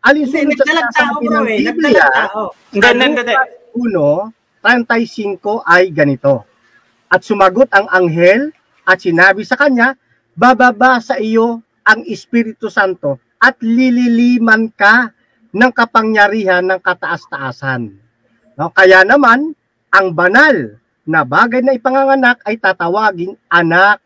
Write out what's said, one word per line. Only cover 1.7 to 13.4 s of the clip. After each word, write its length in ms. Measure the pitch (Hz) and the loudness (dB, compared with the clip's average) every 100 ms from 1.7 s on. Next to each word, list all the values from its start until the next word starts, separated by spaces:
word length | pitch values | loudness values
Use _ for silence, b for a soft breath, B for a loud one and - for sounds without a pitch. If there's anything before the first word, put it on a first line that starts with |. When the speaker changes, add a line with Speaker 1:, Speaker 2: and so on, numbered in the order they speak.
| 339 302 | -2 2
Speaker 2:
Nagdalag 260 | 202 139 | 2 2
tao. 280 | 131 180 208 196 - _ | 0 -4 -6 -10 -12 _
Speaker 3:
Hindi, 140 | 202 | 0
Speaker 1:
sa 80 | 233 | 0
Speaker 3:
hindi, 140 | 240 262 | 2 0
hindi. 260 | 247 240 | -2 -2
Speaker 1:
Lucas 180 | 233 262 - _ - | -2 -2 -8 _ -6
uno, 320 | 247 190 147 151 214 - _ _ | -4 -2 0 -2 -4 -12 _ _
treinta 340 | 208 247 233 233 | -4 -4 -2 -4
y 40 | 233 | -4
cinco 420 | - 202 190 208 220 - | -6 -8 -6 -6 -6 0
ay 180 | 175 185 | 0 0
ganito, 560 | 156 143 135 139 135 - _ _ _ _ _ _ | 0 -2 0 0 -2 -4 _ _ _ _ _ _
"At 160 | 180 - | -4 -2
sumagot 440 | 208 190 185 262 | 0 0 2 2
ang 140 | 196 202 | 2 0
anghel 640 | 185 180 160 175 208 294 - _ _ - | 0 0 2 2 2 0 -10 _ _ -2
at 160 | 185 | -2
sinabi 400 | - 165 185 196 | 0 2 4 2
sa 140 | 214 254 | -2 0
kanya, 400 | 285 254 240 269 _ _ _ - | 0 2 0 -2 _ _ _ 0
'Bababa 640 | 240 247 247 208 254 254 | 2 4 2 2 2 2
sa 160 | 226 254 | -2 -6
iyo 420 | 220 226 233 233 _ _ | -2 0 0 -4 _ _
ang 240 | - - - | -2 -2 -2
Espiritu 640 | 208 - 233 226 220 214 | -14 -4 -2 -2 -6 -8
Santo 480 | - 196 180 147 139 _ _ | -2 -2 -2 -6 -8 _ _